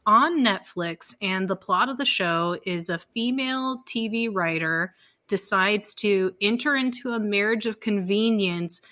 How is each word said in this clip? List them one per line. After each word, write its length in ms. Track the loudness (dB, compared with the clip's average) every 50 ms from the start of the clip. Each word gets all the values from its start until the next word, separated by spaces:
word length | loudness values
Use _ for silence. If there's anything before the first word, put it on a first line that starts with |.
| 2
on 340 | 6 6 6 6 4 2 2
Netflix, 720 | 2 2 2 0 -4 -8 -6 -6 -6 -6 -6 -4 -4 -4 -4 -4
and 260 | -2 -2 -2 0 0
the 100 | -2 -4
plot 340 | -4 -2 0 2 2 2 0
of 80 | -2 -2
the 80 | -2
show 520 | 0 0 0 0 0 2 0 0 0 -2 -4 -4
is 240 | -4 -4 -2 -2 -2
a 100 | -4 -4
female 840 | -6 -8 -6 -2 -2 0 0 -2 -2 -2 -2 -2 -2 -4 -6 -6 -8
T 220 | -6 -4 -4 -4 -2
V 200 | -2 -2 -2 -2
writer 680 | -2 0 0 0 0 0 0 0 0 -2 -2 -4 _ _ _ _ _ _ _ -4
decides 640 | -2 -2 0 2 2 2 2 2 2 0 0 -4
to 420 | -4 -2 0 2 2 2 2 0 -2 -2
enter 340 | 0 0 0 0 0 0 0
into 360 | 2 0 -2 -2 -4 -6 -4
a 80 | -4 -2
marriage 480 | -2 0 0 2 2 2 0 0 -2
of 140 | -4 -6 -4
convenience 1000 | -2 -2 0 0 0 0 2 2 2 2 2 2 2 0 0 -2 -2 -2 -2 -4 -6 -10